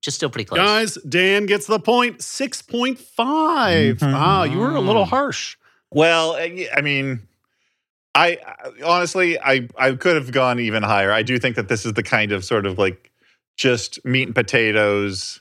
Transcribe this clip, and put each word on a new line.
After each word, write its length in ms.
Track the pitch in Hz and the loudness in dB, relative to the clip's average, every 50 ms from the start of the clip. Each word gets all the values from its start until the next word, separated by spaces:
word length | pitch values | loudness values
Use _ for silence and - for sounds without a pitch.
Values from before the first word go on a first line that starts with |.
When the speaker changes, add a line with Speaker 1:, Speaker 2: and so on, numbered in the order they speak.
| - | -6
Speaker 1:
Just 160 | - 135 - | -6 -6 -4
still 100 | - 143 | -4 -6
pretty 160 | 127 123 107 | -4 -6 -8
close. 140 | - - 165 | -4 0 2
Speaker 2:
Guys, 360 | 185 208 208 220 226 214 214 - - 151 | 2 4 4 2 0 -2 -6 -10 -12 -2
Dan 380 | 131 175 185 190 196 202 208 | 0 2 2 4 2 2 2
gets 200 | 190 202 202 196 | 0 0 -2 0
the 140 | - 220 214 | 0 -2 0
point, 420 | - - 247 240 240 240 - - - | 2 2 2 4 2 0 -2 -8 -14
six 380 | - - - 269 277 269 - | -12 -6 -6 -6 -6 -6 -12
point 380 | - _ - 240 240 262 262 - | -14 _ -4 -2 -2 -2 -4 -6
five. 960 | - - - - 233 254 294 320 320 311 - 294 247 202 175 165 151 135 131 - | -10 -12 -4 -4 -2 0 0 0 0 0 2 2 2 2 4 4 4 2 2 0
Speaker 3:
Mm-hmm. 160 | 151 139 135 | 0 0 0
Speaker 2:
Ah, 280 | 135 147 175 196 190 175 | 2 2 2 2 2 2
you 140 | 147 - 175 | 0 0 0
were 160 | 220 254 - | -2 0 0
a 60 | 294 | 0
little 240 | 190 190 214 226 196 | 0 2 2 2 2
Speaker 1:
Mm. 20 | 165 | 2
Speaker 2:
harsh. 480 | - 262 285 269 - - - - - _ _ _ _ _ _ _ | 0 0 0 -2 -4 -8 -10 -12 -14 _ _ _ _ _ _ _
Speaker 3:
Well, 440 | - 143 156 165 170 165 160 160 165 | 0 2 4 4 4 2 2 0 -2
I, 340 | 135 165 170 - 185 175 110 123 | -4 -4 -6 -6 -8 -8 -2 -2
I 60 | 143 143 | -2 0
mean, 440 | 147 143 139 139 135 131 117 98 _ _ _ _ _ _ _ _ _ _ _ _ _ _ _ _ _ _ | 0 -2 -2 -2 -2 -4 -6 -8 _ _ _ _ _ _ _ _ _ _ _ _ _ _ _ _ _ _
I, 240 | 143 165 175 170 - - | 2 2 2 2 -2 -8
I, 360 | - - - - 131 117 110 143 | -18 -20 -16 -16 -18 -16 -6 0
honestly, 540 | 160 170 180 180 165 - 190 180 175 170 - | 0 2 2 2 0 0 0 0 2 0 0
I, 280 | - 135 135 131 123 117 - | 2 2 2 2 0 -4 -4
I 160 | - 127 135 131 | 0 0 0 0
could 220 | 131 - 180 170 | 2 0 2 2
have 140 | 156 135 123 120 | 2 0 -2 0
gone 280 | 135 131 127 123 123 | 0 2 2 0 0
even 220 | 120 110 104 110 104 | -2 -2 -2 -2 0
higher. 280 | 104 110 101 98 98 | 2 2 2 2 2
I 120 | 104 110 113 | 2 2 0
do 160 | 117 127 123 | 0 -2 -2
think 180 | 117 131 113 | -2 -2 -2
that 120 | 123 107 95 | -2 -2 -2
this 160 | 123 107 - | -4 -4 -2
is 100 | 117 107 | -4 -4
the 80 | 117 104 | -4 -2
kind 280 | - - 113 107 104 104 | 0 0 0 0 0 -2
of 120 | 95 90 | -4 -2
sort 200 | - 120 110 98 | -2 -2 0 0
of, 120 | 101 92 92 | -2 0 0
like, 320 | 101 95 92 - _ _ _ _ _ _ _ _ _ _ _ | 0 0 0 -4 _ _ _ _ _ _ _ _ _ _ _
just 480 | - - 127 123 113 - - - - _ | -2 0 0 0 0 -2 -10 -12 -12 _
meat 200 | 123 127 131 135 120 | -2 -2 -2 -2 -2
and 60 | 113 | -2
potatoes 1040 | 131 117 95 - 127 113 110 104 110 107 104 101 101 101 101 95 92 - - - - | -2 -2 0 0 2 2 2 2 2 2 2 2 0 0 -2 -4 -6 -10 -10 -14 -16